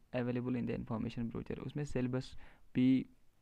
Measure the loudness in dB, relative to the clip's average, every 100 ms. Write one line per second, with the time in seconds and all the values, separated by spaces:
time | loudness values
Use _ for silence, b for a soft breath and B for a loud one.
0 | -6 -2 0 0 0 0 0 -2 -2 -4
1 | -2 -2 -4 -4 -6 -6 -6 -6 -2 0
2 | 0 0 -4 -8 B B -4 4 6 6
3 | 2 -8 -20 -20